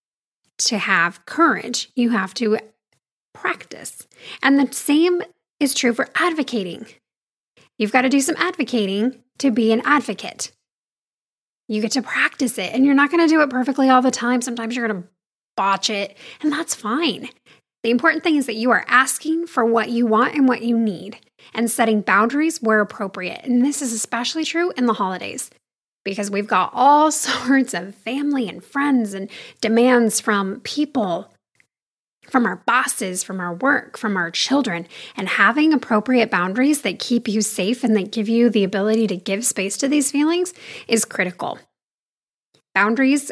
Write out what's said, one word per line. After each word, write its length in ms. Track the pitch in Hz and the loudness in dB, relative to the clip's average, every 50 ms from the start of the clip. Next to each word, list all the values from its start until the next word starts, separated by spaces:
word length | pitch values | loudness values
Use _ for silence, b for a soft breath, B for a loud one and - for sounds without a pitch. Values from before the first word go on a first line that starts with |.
| _ _ _ _ _ _ _ _ _ _ _ - | _ _ _ _ _ _ _ _ _ _ _ -4
To 180 | - - 226 | -2 -2 -2
have 480 | 196 185 214 190 170 170 175 - - - | -2 0 0 2 2 2 0 -2 -8 -16
courage, 680 | - - 302 339 294 202 170 - - 240 - - _ - | -6 0 2 2 2 2 0 -4 -8 -8 -8 -8 _ -2
you 160 | 254 240 226 | 0 0 2
have 220 | 240 196 185 190 - | 2 0 -2 -4 -4
to 240 | - 233 208 214 220 - - _ _ _ _ _ _ _ _ _ _ _ _ - | -2 0 0 0 -2 -4 -10 _ _ _ _ _ _ _ _ _ _ _ _ -14
practice. 720 | - - - 339 - - - - - - - - - - _ B B B B B B B | -8 -6 -6 -6 -6 -10 -18 -16 -14 -12 -12 -12 -12 -14 _ B B B B B B B
And 160 | 277 277 277 | 2 4 4
the 120 | 269 - | 2 0
same 520 | - - - - 285 311 339 370 349 349 - - _ _ _ _ _ - | -2 -4 -2 0 2 4 4 2 2 0 -4 -8 _ _ _ _ _ -2
is 140 | 285 269 - | -2 -2 0
true 200 | - 262 240 226 | 0 0 0 0
for 160 | 262 - - - | 0 -4 -4 -2
advocating. 680 | - 330 349 320 311 269 - 247 214 185 175 - - 220 - - _ _ _ _ _ _ _ _ _ _ _ _ b b b b | -2 -2 0 0 -2 -4 -4 -4 -6 -6 -6 -10 -12 -16 -18 -20 _ _ _ _ _ _ _ _ _ _ _ _ b b b b
You've 140 | - 208 208 | -4 -2 0
gotta 180 | - 170 254 262 | 0 2 2 4
do 120 | 277 277 | 2 2
some 140 | 269 339 302 | 2 0 -2
advocating 840 | - 330 370 359 - 247 - 254 226 202 190 196 202 220 254 - - _ _ _ - | -2 -2 -4 -2 -4 -6 -2 -2 -2 -2 0 0 0 0 -2 -2 -6 _ _ _ -2
to 100 | 277 269 | 0 0
be 220 | 214 247 220 220 | 2 2 2 2
an 100 | 220 240 | 2 2
advocate. 720 | - 269 294 285 - - 185 - - - - - - - _ _ _ _ _ _ _ _ _ _ _ _ _ _ _ _ _ _ _ _ _ _ _ | 2 2 2 2 0 -2 -8 -8 -10 -14 -12 -12 -12 -12 _ _ _ _ _ _ _ _ _ _ _ _ _ _ _ _ _ _ _ _ _ _ _
You 140 | - 214 214 | -6 -6 -4
get 100 | 226 214 - | -4 -2 -4
to 80 | 262 | -4
practice 560 | - - - - 277 277 - - 262 226 - | -4 -4 -2 -2 -2 -2 -2 -2 -2 -2 -2
it, 160 | 208 185 - - | -4 -6 -2 0
and 120 | 262 269 | 2 4
you're 80 | 285 269 | 4 6
not 180 | 277 285 269 | 4 4 4
gonna 160 | 339 339 339 | 4 4 4
do 140 | 311 320 311 | 6 6 4
it 80 | 302 262 | 4 2
perfectly 400 | 247 254 240 277 262 285 269 262 | 0 -2 -2 0 2 2 4 6
all 120 | 254 254 | 6 6
the 100 | 254 254 | 4 2
time. 300 | - - 233 240 254 247 | 0 0 0 0 0 0
Sometimes 340 | 247 254 233 233 226 226 240 | -2 -4 -6 -6 -6 -6 -4
you're 120 | 254 233 | -4 -2
gonna 160 | 214 208 175 175 - _ _ _ _ _ _ _ _ - | -4 -4 -6 -8 -14 _ _ _ _ _ _ _ _ -4
botch 320 | - 190 196 196 190 - - | -2 0 0 0 0 -2 -4
it, 280 | 214 202 202 - - B B B B B | -4 -4 -6 -8 -12 B B B B B
and 100 | 302 302 | -4 -4
that's 240 | 285 302 - - - | -2 -2 -4 -6 -6
fine. 540 | - - 208 240 320 349 269 170 - - - - _ b b b b b _ _ _ - | -6 -4 -4 -2 0 0 -2 -2 -4 -8 -14 -16 _ b b b b b _ _ _ -2
The 80 | 226 | 0
important 320 | 240 240 339 320 302 311 - | 0 2 2 2 0 2 0
thing 120 | 349 302 | 2 2
is 100 | 285 262 | 2 0
that 100 | - 220 | -2 -4
you 160 | 220 233 247 | -2 2 2
are 140 | 214 - - | 2 2 2
asking 600 | - - 254 269 269 - - - 311 320 330 339 | 2 4 4 4 2 -2 -4 -2 -2 -2 -2 -4
for 180 | - - 262 226 | -4 -2 0 2
what 240 | 233 226 220 214 - | 2 2 2 0 0
you 160 | 233 233 240 | 0 0 2
want 300 | 220 220 220 254 - - | 2 4 2 2 2 2
and 120 | 302 262 | 2 4
what 140 | 254 240 - | 4 2 2
you 160 | 226 240 233 | 0 0 0
need 400 | 226 226 214 180 - 190 202 - - _ _ _ b b b b | 0 0 0 -2 -6 -10 -14 -16 -18 _ _ _ b b b b
and 160 | 220 233 226 | -2 -2 0
setting 320 | - 240 226 226 220 208 | 2 2 4 4 4 2
boundaries 600 | 190 214 190 202 220 240 277 294 320 330 - - | 2 2 2 2 2 2 2 0 0 0 -2 -2
where 180 | 226 220 220 214 | 0 2 2 2
appropriate. 640 | 202 202 - - 202 196 - 190 180 180 - - - | 2 0 -4 -10 -10 -8 -8 -8 -8 -8 -10 -8 -4
And 200 | 262 247 240 254 | 0 2 2 2
this 160 | 294 285 - | 2 0 -2
is 100 | 285 233 | -4 -4
especially 540 | 233 214 - - 240 233 247 - - 320 311 | -4 -6 -6 -4 -4 -4 -4 -4 -4 -4 -4
true 260 | - - 330 349 359 349 | -4 -2 -2 -2 -2 -2
in 80 | 269 247 | 0 0
the 80 | 233 214 | 0 0
holidays 560 | - 196 185 185 180 196 - - - - - _ _ _ _ _ _ _ _ _ _ - | 0 -2 -4 -4 -6 -10 -10 -10 -10 -12 -12 _ _ _ _ _ _ _ _ _ _ -8
because 240 | 196 190 208 202 202 | -8 -6 -6 -6 -4
we've 180 | 196 202 208 | -4 -4 -2
got 240 | - 208 185 - - - | 0 0 0 0 0 0
all 380 | 240 262 277 294 294 311 311 | 4 6 6 6 6 6 4
<laughs> 0 | |
sorts 640 | 294 - - 262 269 - 247 247 277 269 247 - 196 | 2 -2 -4 -4 -4 -4 0 2 2 2 2 0 -4
of 220 | 175 185 196 202 | -8 -8 -10 -14
family 520 | _ - 226 254 285 285 294 285 262 226 | _ -10 -8 -6 -4 -2 -2 -2 -2 -2
and 160 | 180 - 185 - | -4 -6 -12 -14
friends 500 | - - 277 285 285 269 247 220 202 190 | -8 -6 -2 0 2 2 2 0 -2 -6
and 160 | 190 190 - B B B B B B | -8 -10 -12 B B B B B B
demands 580 | - 214 226 233 240 254 247 240 233 214 - - | -2 2 4 4 6 6 6 4 4 2 0 -2
from 420 | - 233 208 202 196 190 202 - | -2 0 0 0 0 -4 -6 -8
people, 680 | - - - 294 302 294 - 254 202 180 170 185 202 _ _ _ _ _ _ _ _ _ _ _ _ _ _ _ _ _ _ _ _ - | -10 -8 -4 -4 -2 -2 -2 -4 -2 -2 -4 -6 -8 _ _ _ _ _ _ _ _ _ _ _ _ _ _ _ _ _ _ _ _ -2
from 160 | - 254 233 | 0 2 2
our 100 | 185 185 180 - | 0 -2 -4 -2
bosses, 560 | - 233 262 269 285 - - 214 185 180 185 | 0 0 0 0 -2 -4 -4 -4 -6 -6 -6
from 200 | - - 190 185 | -8 -6 -6 -6
our 120 | 180 175 170 | -6 -6 -6
work, 440 | 175 262 277 285 - - - - | -2 0 0 0 0 -4 -8 -12
from 180 | - 233 208 196 | -8 -4 -4 -2
our 160 | 185 170 170 | -2 -2 -4
children. 560 | - - - - 262 294 254 196 170 170 170 B B B B B B | -4 -4 -2 0 0 0 0 0 -4 -6 -8 B B B B B B
And 100 | B 190 | B -6
having 460 | 180 - - 196 214 240 302 311 320 302 | -4 0 2 2 4 4 4 4 4 2
appropriate 580 | 254 - - 233 214 214 254 254 240 233 226 | 2 0 0 0 0 2 2 2 2 2 2
boundaries 500 | 202 175 180 185 196 247 269 294 302 294 - | 0 -2 0 0 0 2 2 2 2 0 -2
that 160 | 190 180 - | -4 -6 -4
keep 280 | - - 240 240 - | -4 -2 -2 -2 0
you 140 | 226 196 220 | 0 -2 -2
safe 420 | 202 - - - 180 208 247 - 262 | -2 -2 -2 -2 -2 -2 -2 0 0
and 140 | 233 214 | 2 2
that 160 | 202 180 214 - | 2 0 -2 -4
give 160 | 233 202 226 | -4 -2 0
you 200 | 226 233 240 233 | 2 4 4 4
the 140 | 208 214 190 | 4 2 0
ability 440 | 185 208 190 202 214 220 226 220 | 0 0 -2 0 2 2 2 2
to 100 | 185 180 | 0 -2
give 280 | 180 - - 196 208 240 | -4 -4 -4 -4 -2 -2
space 300 | - - 208 185 208 - | -4 -4 -4 -4 -4 -4
to 120 | - 277 262 | -2 -2 0
these 200 | 302 294 269 - | 2 2 0 0
feelings 440 | - 285 302 320 339 359 359 - - B B B B B B | 0 0 2 2 2 0 -2 -4 -6 B B B B B B
is 160 | B 226 214 - | B -2 -2 -2
critical. 560 | - - - 180 180 175 - - - - - - _ _ _ _ _ _ _ _ _ _ _ _ _ _ _ _ _ _ _ _ _ - | -2 -4 -4 -4 -4 -6 -8 -8 -8 -8 -10 -14 _ _ _ _ _ _ _ _ _ _ _ _ _ _ _ _ _ _ _ _ _ 0
Boundaries, 580 | 196 202 214 226 269 262 262 285 285 285 - | 2 2 2 2 2 2 2 2 0 -2 -6